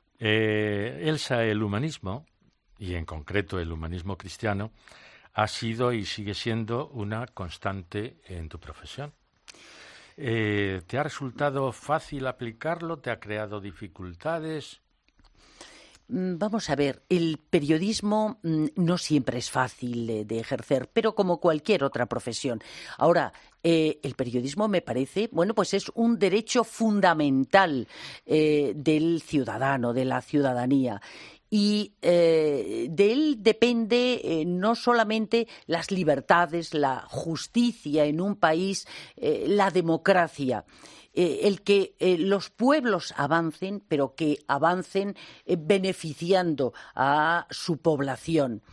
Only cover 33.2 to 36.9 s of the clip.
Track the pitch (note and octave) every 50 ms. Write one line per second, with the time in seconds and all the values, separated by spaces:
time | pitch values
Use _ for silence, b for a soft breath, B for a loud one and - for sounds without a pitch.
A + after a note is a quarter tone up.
33.2 | D#4 D#4 C#4+ A3 F#3+ A3 G#3+ - A#3 A#3+ B3 A#3 A3+ G3+ A#3 B3 B3 B3 B3 -
34.2 | - - E3 D#3+ D#3 F3 F3 F3+ F#3+ A3 A#3 - - A#3+ A#3+ A#3 A3 G#3 G#3+ A3+
35.2 | A3 F#3 - A#3 A3+ B B B B - E3 E3 D#3+ - G3 F#3 F3+ D3+ C#3+ C#3
36.2 | C3 - F3+ E3+ F3 D#3+ D#3 E3+ E3 - - D3+ D3 C3+